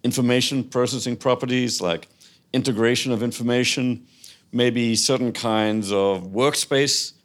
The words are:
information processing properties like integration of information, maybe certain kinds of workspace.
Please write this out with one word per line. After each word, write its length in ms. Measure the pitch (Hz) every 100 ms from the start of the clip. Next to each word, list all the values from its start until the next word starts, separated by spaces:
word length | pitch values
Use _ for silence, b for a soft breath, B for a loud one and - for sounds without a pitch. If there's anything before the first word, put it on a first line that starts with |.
information 580 | 123 127 123 123 123 139
processing 540 | 117 127 123 127 123 120
properties 640 | 131 123 123 127 120 -
like 260 | 90 82 - b b b b
integration 580 | 127 127 107 117 120 131
of 100 | 113
information, 840 | 120 120 120 123 120 - 127 120 B B B B B
maybe 420 | 120 123 117 117
certain 380 | 110 - 131 123
kinds 580 | - 117 110 107 107 98
of 380 | 101 98 95 92
workspace. 880 | 98 139 147 - 139 139 - - -